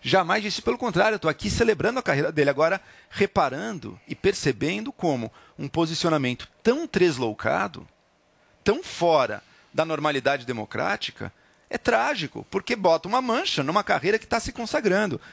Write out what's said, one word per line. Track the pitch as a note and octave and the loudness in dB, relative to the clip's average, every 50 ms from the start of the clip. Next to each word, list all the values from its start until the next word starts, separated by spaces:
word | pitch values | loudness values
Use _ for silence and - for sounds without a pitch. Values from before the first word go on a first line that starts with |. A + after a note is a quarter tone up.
Jamais | - B2 D3+ F#3+ F3+ E3 F#3+ A3 G#3 | -4 2 2 2 2 2 0 -2 -2
disse. | G#3 F3 - | -4 -6 -4
Pelo | - A#3 A#3+ A#3+ | -2 -2 -2 -2
contrário, | B3+ A#3+ F3 E3+ G3 G#3+ A3 | -2 -2 2 2 2 2 2
eu | G3 | 2
tô | - D#3+ | 0 -2
aqui | D3 - - G#3 | -2 -2 -4 -4
celebrando | - - A#3 A3+ G#3+ C#3+ C3+ G#3 A#3+ C4 | 0 2 4 2 2 2 0 0 0 0
a | - | 0
carreira | - D3+ C#3 D3 E3+ | 0 0 2 0 0
dele. | E3 D3+ D3 C#3+ | 2 2 4 4
Agora, | C#3 C3+ D#3 E3 D3+ C3+ - - - - - _ | 4 4 2 2 2 -2 -6 -12 -20 -20 -20 _
reparando | - - G3+ G3 - G3+ E3 C3 B2+ C#3+ - A3+ G#3+ D#3 A#2 A2 G2 - _ - | 0 0 0 2 2 2 0 2 0 -4 -8 -8 -8 -10 -12 -14 -16 -16 _ -14
e | - | -12
percebendo | - - F#3+ G3+ - - D3 B2 G2+ C#3 D3+ F#3 G#3 A3 C#4 | 0 0 0 0 2 0 -2 0 0 -2 -2 -2 -4 -6 -8
como | - - - E3+ C#3+ B2 A2+ G#2+ - - - - _ - | -8 -2 0 0 0 0 -2 -6 -10 -16 -20 -20 _ -10
um | D3+ C#3 | -10 -6
posicionamento | - E3 E3 D#3+ E3 - - F3 D#3+ D3+ C3+ B2 B2 - - - _ _ | -2 -2 -2 0 -2 0 2 2 2 2 2 0 -2 -4 -8 -18 _ _
tão | _ A3 A#3+ D4+ E4+ C#4 | _ 2 2 2 -2 -4
tresloucado, | - G3 F3+ F3 D3 B2 B2+ A2+ G#2 - - A2+ C#3 F3+ F#3+ G3 D#3+ - - - _ _ _ _ _ _ _ _ _ _ _ _ _ _ _ | 2 4 4 4 4 2 -2 -2 -4 -2 -2 0 0 0 -2 -4 -6 -14 -18 -20 _ _ _ _ _ _ _ _ _ _ _ _ _ _ _
tão | - G#3+ D4+ F#4 | 0 0 0 -2
fora | - - - E3+ E3+ D#3+ D3 B2+ A2 G#2+ G2+ - _ _ _ _ _ _ | -8 -6 0 2 4 4 4 2 0 -4 -10 -12 _ _ _ _ _ _
da | - D#3+ | -2 -2
normalidade | D#3+ D#3+ C#3+ D3 D3+ D3 C3+ A#2 C#3 C#3+ C#3 A#2+ | -2 -2 -2 0 0 0 2 0 0 0 0 -2
democrática, | A#2+ B2+ A2+ G#2+ - - G#2+ - F3 - - - - - - G#2+ F#2+ - _ _ _ _ _ _ _ | -6 -6 -6 -6 -6 -6 -4 -2 -2 -4 -4 -6 -10 -10 -10 -12 -12 -12 _ _ _ _ _ _ _
é | - - | -10 -4
trágico, | - - A#3 - - C#4 D4 G#3+ E3 C3 - - - - | 0 2 2 2 2 0 -2 -4 -6 -8 -8 -12 -14 -8
porque | - G3 - - A#3+ | -8 -8 -4 -4 -4
bota | A3 F#3 F3+ E3 D#3+ - F3+ | 0 2 2 2 2 0 0
uma | G#3+ C4 | -2 0
mancha | C4 B3 A3 C4 F#4+ F#4+ - - C#3 | 0 0 -2 -2 0 -2 -2 -2 -2
numa | C#3 E3+ G#3 G3 | 0 0 0 2
carreira | - G3+ D#3+ B2+ F3+ G#3 A3+ | 2 0 0 2 0 0 0
que | - - | -2 -2
tá | - A#3 | -4 -4
se | - C#4 | -4 -4
consagrando. | - - A#3 G#3+ - D4+ A3+ G3+ F3+ G3 G#3+ G3 C#3 - - - | -8 -8 -8 -2 -2 0 2 2 2 2 2 0 -2 -6 -8 -14